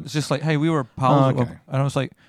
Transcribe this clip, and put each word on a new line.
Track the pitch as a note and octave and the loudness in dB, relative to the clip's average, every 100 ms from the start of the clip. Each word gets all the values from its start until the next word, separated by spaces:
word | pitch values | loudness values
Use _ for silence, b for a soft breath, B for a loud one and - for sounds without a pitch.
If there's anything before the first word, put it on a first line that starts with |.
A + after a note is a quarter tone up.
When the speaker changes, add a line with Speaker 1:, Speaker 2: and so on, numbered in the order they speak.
Speaker 1:
It's | B2+ | -6
just | C#3 C#3 | -6 -2
like, | C#3 | -2
"Hey, | D3+ D3+ | 0 0
we | D#3+ | 0
were | D#3 | 0
pals." | B2 - C3 C#3+ C3+ C3+ | -4 -2 2 4 4 2
Speaker 2:
Oh, | |
okay. | A#2+ - - | -2 -6 -6
Speaker 1:
And | C3+ | -2
I | |
was | C#3 C#3 | -2 -2
like, | C3 - | -4 -8